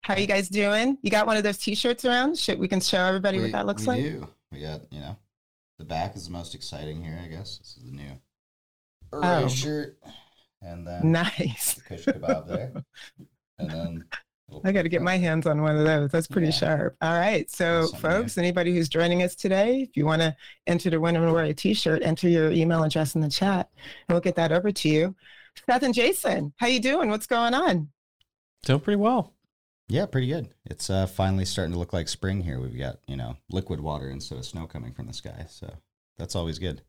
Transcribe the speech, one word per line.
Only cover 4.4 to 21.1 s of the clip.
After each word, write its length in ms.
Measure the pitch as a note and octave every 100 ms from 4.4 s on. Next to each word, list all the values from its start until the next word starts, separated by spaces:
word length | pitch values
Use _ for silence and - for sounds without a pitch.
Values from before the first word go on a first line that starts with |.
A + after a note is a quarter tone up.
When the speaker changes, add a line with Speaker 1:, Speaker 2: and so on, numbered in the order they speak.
| _
Speaker 2:
We 80 | C#2+
got, 220 | D2+ D2+ -
you 80 | D2+
know, 180 | C#2+ G#2+ _ _ _ _ _ _
the 80 | D2+
back 320 | D#2+ F#2+ G2
is 80 | E2
the 60 |
most 220 | F2 E2+ D2
exciting 460 | - C#2+ D2+ D#2
here, 160 | E2+ D#2
I 60 | E2+
guess. 280 | D#2+ G#2 -
This 200 | - -
is 80 | B1
the 100 | C#2
new 160 | C#2+ C2+ _ _ _ _ _ _ _ _ -
Arroyo 320 | C#3+ F3+ E3+ C#3+
Speaker 1:
Oh. 20 |
Speaker 2:
shirt. 500 | C3 C#3+ D3+ D3 - - - _ _ _ _
And 240 | F2 E2+ E2+
then 240 | F2 D#3+
Speaker 1:
Nice. 640 | E3 F#3 - D3+ A2+ - -
Speaker 2:
the 60 |
Kush 220 | - - -
Kebab 440 | - - - -
there. 240 | - B2+ - - - - _
Speaker 1:
<laughs> 420 | - _ _ _
Speaker 2:
And 120 | E2
then 340 | D#2+ E2 E2 - - _ _ _
we'll 100 | - F#3
Speaker 1:
I 80 |
gotta 100 | G3
Speaker 2:
put 80 | E3
Speaker 1:
get 60 | E3+
Speaker 2:
that 60 | F3
Speaker 1:
my 120 | F#3
hands 300 | F3 D#3+ D#3+
on 140 | D3+
one 160 | D#3 D3+
of 80 | D#3
those. 260 | D#3 C#3+
That's 160 | E3 D#3+
pretty 200 | - D#3
Speaker 2:
Yeah. 40 |
Speaker 1:
sharp. 460 | D#3 E3 D3+ - -
All 160 | E3 E3+
right. 320 | F#3+ G#3 -
So, 300 | - E3+ E3+
Speaker 2:
That's 120 | D#3+
something 200 | - D#3+
Speaker 1:
folks, 240 | F#3 A#3+ G3
Speaker 2:
new. 80 |
Speaker 1:
anybody 320 | F3 F3 F3 F3
who's 140 | D#3+
joining 340 | E3 E3+ F3
us 120 | F3+ -
today, 480 | G3 F#3+ G#3+ C4
if 120 | C4 -
you 100 | D3+
wanna 300 | D#3+ E3 D3+ - - -
enter 220 | F3 F#3
to 80 | D#3+
win 160 | E3